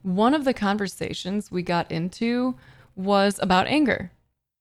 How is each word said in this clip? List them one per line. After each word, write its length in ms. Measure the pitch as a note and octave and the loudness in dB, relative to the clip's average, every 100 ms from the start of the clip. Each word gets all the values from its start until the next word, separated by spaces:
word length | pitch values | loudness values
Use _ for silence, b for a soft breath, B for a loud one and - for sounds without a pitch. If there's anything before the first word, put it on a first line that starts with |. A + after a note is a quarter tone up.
one 300 | F#3+ F3+ A3+ | -4 2 4
of 120 | D#4 C4+ | 4 2
the 80 | |
conversations 1000 | - G3+ G3+ G3 - - - F#3 G#3 - | 0 -2 -2 -4 -6 -8 -6 -6 -6 -4
we 120 | F3+ | -6
got 280 | F3+ F3 D#3+ | -2 -2 -2
into 640 | E3 F3+ - A#3 A#3+ B3+ B3 B B B - | -4 -6 -4 -2 0 -2 -4 B B B -8
was 440 | F#3+ G3+ G3+ G3 | 0 4 2 0
about 260 | F#3+ F3+ - | 2 2 2
anger. 440 | C#4+ C4+ - F3+ _ _ _ _ _ | 2 2 0 -6 _ _ _ _ _